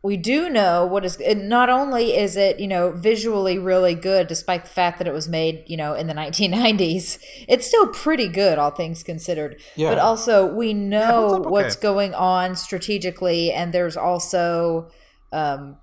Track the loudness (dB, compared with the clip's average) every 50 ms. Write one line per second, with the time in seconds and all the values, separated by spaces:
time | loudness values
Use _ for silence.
0 | -2 -4 -4 -2 0 0 0 0 0 0 2 2 4 4 4 2 2 2 0 -2
1 | -2 -4 -6 -2 0 0 0 0 0 0 2 2 4 4 4 2 2 0 0 0
2 | 0 2 2 2 0 0 2 2 2 2 2 0 -4 -2 0 0 0 0 -2 0
3 | 0 2 2 2 0 -2 0 0 0 0 0 0 0 2 2 4 4 2 2 0
4 | -2 2 2 2 2 0 -4 -6 -2 -2 -4 -4 -4 -6 -2 0 0 0 0 -2
5 | -6 -4 -4 -4 -6 -4 -2 -2 -2 -2 -2 -4 -10 -10 -8 -6 -4 -4 -4 -4
6 | -6 -6 -6 -6 -8 -6 -2 0 0 0 2 2 2 2 4 2 2 0 0 -2
7 | -2 -4 -4 -6 -10 -20 -20 -20 2 2 2 2 4 2 4 4 4 4 2 -4
8 | -2 -2 0 0 -2 -2 0 2 2 2 4 2 0 -2 -2 -4 -8 -8 -8 -10
9 | -10 -12 -12 -10 -6 -6 -4 -4 -4 -8 -10 -16 -20 -18 -6 -2 0 0 2 2
10 | 2 2 2 0 0 4 4 4 4 4 0 -2 -2 -2 -2 -2 -2 0 0 2
11 | 2 4 4 4 4 2 2 0 0 2 2 2 2 0 -2 -2 0 0 2 0
12 | 0 -2 -2 0 0 2 2 2 0 -2 -4 -6 -8 -8 -8 -8 -4 -4 -4 -2
13 | -4 -6 -6 -2 -2 0 0 0 0 0 -2 -2 -4 -2 0 0 -2 -2 -2 -2
14 | -2 -2 -2 -2 -2 -2 -2 0 0 0 0 0 0 0 0 -2 -4 -8 _ _
15 | _ _ _ _ _ _ -6 -4 -2 -2 -4 -6 -10 -16 -18 -20